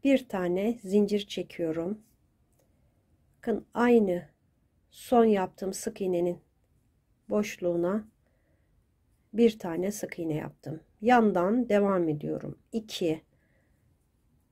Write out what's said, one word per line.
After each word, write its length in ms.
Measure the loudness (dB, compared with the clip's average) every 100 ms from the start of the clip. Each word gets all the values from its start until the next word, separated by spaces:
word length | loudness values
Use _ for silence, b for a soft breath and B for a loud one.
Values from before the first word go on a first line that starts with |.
Bir 260 | 4 2 2
tane 500 | -4 -2 -2 -2 -4
zincir 440 | 0 2 2 0 -4
çekiyorum. 760 | -10 -10 -6 -4 -4 -6 -8 _ _ _ _ _ _ _ _ _ _ _ _ _ _
Bakın 280 | -4 -4 -4
aynı 560 | 0 6 6 4 -2 -6 _ _ _ _ _ _
son 360 | -20 2 4 6
yaptığım 480 | 4 0 -6 -10
sık 280 | -6 -10 -6
iğnenin 400 | -2 0 -2 -4 _ _ _ _ _ _ _ _ -4
boşluğuna 760 | -4 -2 -4 -4 -2 -2 -2 -6 _ _ _ _ _ _ _ _ _ _ _ _
bir 260 | 2 2 2
tane 320 | -8 -4 -4
sık 280 | -6 -10 -8
iğne 140 | -6
yaptım. 460 | -6 -8 -14 -14 -14 _ _
Yandan 680 | 4 4 4 2 0 0 0
devam 400 | 2 2 2 0
ediyorum. 500 | -2 -6 -8 -10 -16 _
İki, 520 | -10 -8 -6 -4 -4 _ _ _ _ _ _ _ _ _ _ _ _ _